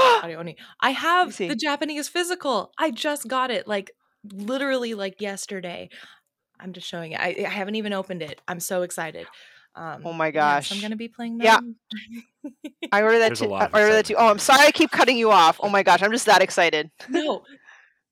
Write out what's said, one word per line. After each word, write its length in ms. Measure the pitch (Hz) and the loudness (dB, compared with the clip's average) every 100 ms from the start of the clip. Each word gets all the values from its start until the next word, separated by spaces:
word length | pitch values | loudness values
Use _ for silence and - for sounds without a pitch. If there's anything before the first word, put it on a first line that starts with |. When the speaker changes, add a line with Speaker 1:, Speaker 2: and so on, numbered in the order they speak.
| 508 | 6
Speaker 1:
<gasps> 140 | 453 | 4
Speaker 2:
audio 160 | 170 160 | 0 -12
only. 180 | 170 - - - | -12 -14 -18 -4
I 120 | 254 254 311 359 | -2 -2 0 2
Speaker 1:
Let 40 | 339 | 0
me 40 | |
Speaker 2:
have 0 | |
Speaker 1:
see. 180 | - 175 | -4 -6
Speaker 2:
the 60 | 233 | -4
Japanese 520 | 311 285 311 294 277 | -4 -4 -4 -8 -6
physical. 640 | 349 349 359 285 220 180 - | -4 -4 -4 -4 -4 -4 -4
I 140 | 294 | -4
just 360 | 226 302 294 226 | -2 -6 -6 -6
got 240 | 254 254 | -4 -2
it, 160 | 220 - | -4 -4
like, 240 | 202 196 _ _ _ 202 | -6 -6 _ _ _ -20
literally, 600 | 196 202 262 277 262 240 | -12 -6 -4 -2 -2 -4
like, 260 | 214 196 - | -6 -8 -8
yesterday. 680 | 202 196 - 196 180 180 185 - - _ _ _ _ _ | -10 -10 -12 -12 -10 -14 -16 -20 -20 _ _ _ _ _
I'm 140 | 185 | -18
just 140 | 180 - | -16 -12
showing 260 | 170 165 | -12 -10
it. 60 | - | -6
I, 140 | 185 - 185 | -6 -4 -6
I 40 | |
haven't 260 | 202 190 220 | -6 -6 -6
even 180 | 208 | -6
opened 280 | 196 190 180 | -6 -8 -10
it. 180 | 151 - - | -12 -14 -12
I'm 120 | 175 | -10
so 220 | - 185 | -6 -4
excited. 460 | 180 180 160 170 170 - - _ _ - | -4 -8 -10 -12 -18 -20 -20 _ _ -18
Um, 320 | 160 143 160 | -14 -12 -10
Speaker 1:
Oh 60 | |
my 180 | 165 160 147 | -4 -2 2
Speaker 2:
yeah, 220 | 147 143 | 2 2
so 160 | 143 202 | -2 -8
I'm 60 | |
Speaker 1:
gosh. 0 | |
Speaker 2:
gonna 160 | 214 220 | -8 -10
be 120 | 233 | -12
playing 280 | - 233 233 | -12 -10 0
Speaker 1:
Yeah. 200 | 226 226 | 4 4
Speaker 2:
Melon. 180 | 240 226 - | 2 -18 -18
<laughs> 600 | 214 202 233 _ _ 285 _ 285 - 330 | -18 -16 -20 _ _ -20 _ -18 -12 -2
Speaker 1:
I 100 | 202 | 2
ordered 180 | 220 226 | 4 4
that 140 | 226 | 4
Speaker 3:
There's 80 | - | 0
a 40 | - | -4
Speaker 1:
too, 20 | |
Speaker 3:
lot 200 | 196 208 | -2 2
of 60 | |
Speaker 1:
I 80 | 214 | 4
ordered 120 | 208 | 4
that 120 | 220 214 | 4 2
too. 100 | 208 | 4
Speaker 3:
excitement 20 | |
Speaker 1:
Oh, 100 | 226 | 4
I'm 80 | 208 | 4
Speaker 3:
going 120 | - | 4
on. 0 | |
Speaker 1:
sorry 180 | 269 302 | 6 6
I 40 | |
keep 200 | - 311 | 6 0
cutting 260 | - 254 240 | 2 2 2
you 140 | 220 | 4
off. 280 | 190 165 - | 6 6 4
Oh 80 | 208 | 0
my 140 | 196 | 2
gosh, 180 | 190 175 | 4 4
I'm 100 | 202 | 4
just 140 | 240 214 | 0 4
that 140 | 185 | 4
excited. 500 | 185 - 165 156 156 _ | 4 2 2 2 -6 _
<laughs> 0 | - | -6
Speaker 2:
No. 380 | 320 302 190 _ 277 _ - _ _ _ | -4 -4 -6 _ -20 _ -20 _ _ _